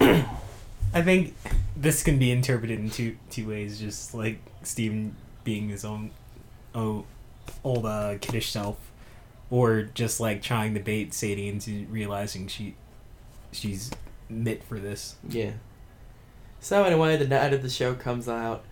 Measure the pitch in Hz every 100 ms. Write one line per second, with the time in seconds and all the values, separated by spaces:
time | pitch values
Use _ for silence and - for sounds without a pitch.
0 | 269 170 127 - - - - - - 175
1 | 170 185 170 - - - - - 147 -
2 | - 135 127 123 127 123 113 110 107 117
3 | 113 110 - - 107 107 104 101 104 98
4 | - 117 110 107 - - - - 110 107
5 | 107 - - - - 104 104 101 107 107
6 | 107 - - - - - - 117 110 107
7 | - - - - - - 135 123 110 107
8 | 104 101 - 117 - 110 101 - - -
9 | - - - - - 123 117 110 107 -
10 | 113 - 113 101 - 117 107 107 98 107
11 | 95 - 107 101 101 101 110 104 104 110
12 | 104 101 104 95 98 - 104 - - -
13 | - - - - - - 104 95 120 -
14 | - - - 113 113 107 - 110 101 101
15 | - - - 117 104 110 - - - -
16 | - - - - - - - 202 190 160
17 | 160 156 135 135 139 135 131 - 127 123
18 | 127 120 120 117 113 113 -